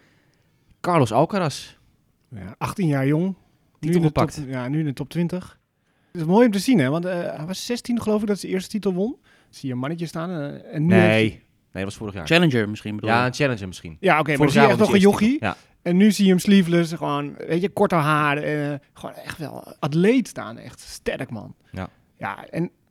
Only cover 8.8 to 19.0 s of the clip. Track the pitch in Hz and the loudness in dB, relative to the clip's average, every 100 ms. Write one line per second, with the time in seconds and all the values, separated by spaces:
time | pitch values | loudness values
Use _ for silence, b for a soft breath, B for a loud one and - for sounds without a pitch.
8.8 | 196 180 214 - b b b - 135 123 | -2 -2 -4 -6 b b b -12 -8 -6
9.8 | 135 170 165 165 170 170 143 143 - 151 | -6 -6 -8 -8 -8 -6 -8 -12 -10 -2
10.8 | 160 185 107 110 110 - _ _ _ 92 | 4 6 6 4 2 -2 _ _ _ -8
11.8 | 95 - 107 95 80 165 170 123 104 107 | -8 -8 -10 -8 0 4 4 2 0 -4
12.8 | 107 104 110 117 127 123 143 110 98 87 | -8 -6 0 0 0 0 -2 -2 -8 -12
13.8 | 85 78 196 151 151 143 139 180 233 196 | -16 -4 2 2 2 2 4 6 6 6
14.8 | 208 202 196 202 214 294 101 - _ _ | 4 6 4 4 0 0 -4 -6 _ _
15.8 | 175 175 214 196 190 180 208 196 170 170 | 0 4 4 6 4 4 6 4 6 2
16.8 | 165 165 151 143 143 143 - 165 190 - | 0 -4 -4 -4 -6 -10 -4 -2 -2 0
17.8 | 202 175 147 151 151 147 147 151 147 143 | 0 2 2 2 2 0 -2 -4 -4 -8
18.8 | b - | b -16